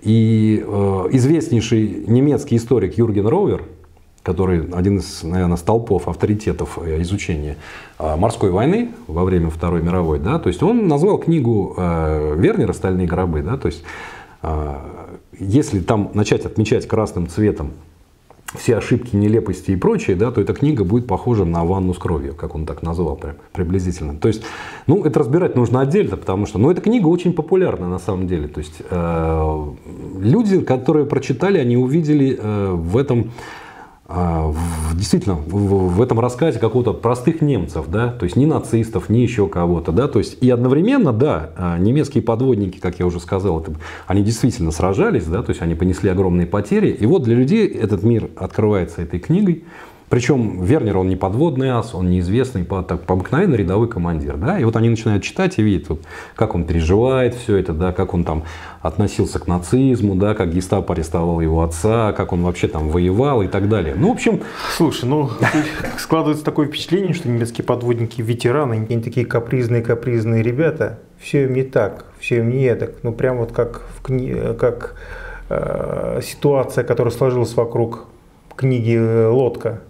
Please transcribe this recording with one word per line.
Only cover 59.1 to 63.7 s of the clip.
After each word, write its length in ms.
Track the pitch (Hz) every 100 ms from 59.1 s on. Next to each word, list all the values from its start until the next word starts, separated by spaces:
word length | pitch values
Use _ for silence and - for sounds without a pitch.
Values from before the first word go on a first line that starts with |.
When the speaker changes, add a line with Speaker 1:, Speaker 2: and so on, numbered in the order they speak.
| - 95 -
Speaker 1:
к 80 | -
нацизму, 680 | 87 87 127 135 123 104 95
да, 180 | 101
как 200 | 107 92
гестапо 400 | 85 92 101 90
арестовал 460 | 85 80 90 85 85
его 240 | 80 80
отца, 480 | 82 80 107 113 110
как 220 | - -
он 100 | 90
вообще 240 | 87 87 -
там 220 | - 78
воевал 520 | 82 87 95 135 135
и 60 | 95
так 220 | 101
далее. 260 | 101